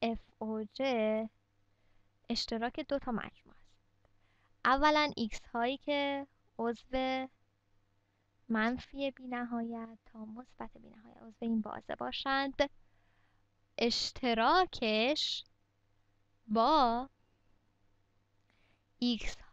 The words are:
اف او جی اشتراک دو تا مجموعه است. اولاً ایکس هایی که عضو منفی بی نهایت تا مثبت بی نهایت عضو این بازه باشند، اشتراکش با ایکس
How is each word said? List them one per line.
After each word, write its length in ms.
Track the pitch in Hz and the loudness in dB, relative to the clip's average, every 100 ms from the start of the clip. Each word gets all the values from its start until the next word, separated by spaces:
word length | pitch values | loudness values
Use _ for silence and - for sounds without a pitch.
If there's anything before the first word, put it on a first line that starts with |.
اف 160 | 233 226 - - | 0 -2 -8 -10
او 260 | 220 220 214 | -6 -4 -6
جی 560 | - 269 240 214 214 220 _ _ _ _ _ _ _ _ _ - | -2 0 2 2 0 -2 _ _ _ _ _ _ _ _ _ -6
اشتراک 520 | 240 - 226 233 285 302 | -6 -4 -2 -4 -4 -2
دو 100 | 277 | -2
تا 140 | - | -2
مجموعه 460 | 226 - - - - | -4 -4 -12 -20 -20
است. 200 | - _ _ _ _ _ _ _ _ _ | -20 _ _ _ _ _ _ _ _ _
اولاً 480 | 247 269 302 302 294 - | 2 4 6 4 2 0
ایکس 300 | 220 - - | -4 -6 -8
هایی 300 | 233 240 269 | -4 -2 -2
که 500 | - 285 285 277 277 _ _ - | -2 0 0 -2 -6 _ _ -6
عضو 680 | 226 233 - 262 262 262 262 _ _ _ _ _ _ _ _ _ _ _ - | -4 -4 -4 -2 -2 -2 -4 _ _ _ _ _ _ _ _ _ _ _ -4
منفی 600 | 226 220 254 - 269 277 | 0 0 0 -6 -4 -4
بی 160 | 262 262 | -4 -8
نهایت 720 | 247 240 233 233 233 226 226 - | -6 -4 -4 -4 -6 -10 -16 -20
تا 120 | 226 | -16
مثبت 460 | 214 220 254 - 226 - | -14 -14 -16 -14 -14 -14
بی 120 | 220 | -20
نهایت 280 | 220 226 - | -20 -20 -20
عضو 200 | 226 220 | -20 -8
این 200 | 233 220 | -2 0
بازه 340 | 214 - - | -2 -6 -6
باشند، 760 | - 247 247 - 269 277 - 285 - - _ _ _ _ _ _ _ _ - | -6 -4 -4 0 0 0 2 0 -2 -20 _ _ _ _ _ _ _ _ 0
اشتراکش 1700 | 233 - - - 254 226 233 339 359 - 220 214 233 302 - - - _ _ _ _ _ _ _ _ _ - | 0 2 -4 -2 0 2 4 4 4 0 0 2 2 2 -2 -6 -10 _ _ _ _ _ _ _ _ _ -2
با 600 | 214 233 311 247 233 269 _ _ _ _ _ _ _ _ _ _ _ _ _ _ _ _ _ _ - | 4 6 6 6 2 -4 _ _ _ _ _ _ _ _ _ _ _ _ _ _ _ _ _ _ -4
ایکس 380 | 240 226 - - - | 0 0 -2 -6 0